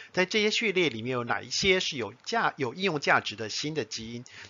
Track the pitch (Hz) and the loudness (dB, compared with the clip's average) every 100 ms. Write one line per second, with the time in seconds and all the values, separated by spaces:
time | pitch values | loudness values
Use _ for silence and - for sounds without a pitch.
0 | - - 185 220 208 208 226 185 160 113 | -8 0 2 4 2 2 2 4 2 0
1 | 120 127 120 101 110 - 190 185 180 139 | -4 -2 0 -2 -2 0 4 4 2 -4
2 | 101 - - 226 160 - 123 160 196 151 | -6 -6 -4 0 0 0 -4 -2 -2 0
3 | 185 139 - 107 110 - 147 156 113 - | 4 4 2 -6 -6 -4 -4 -4 -4 -6
4 | 113 120 127 - - | -10 -10 -12 -18 -8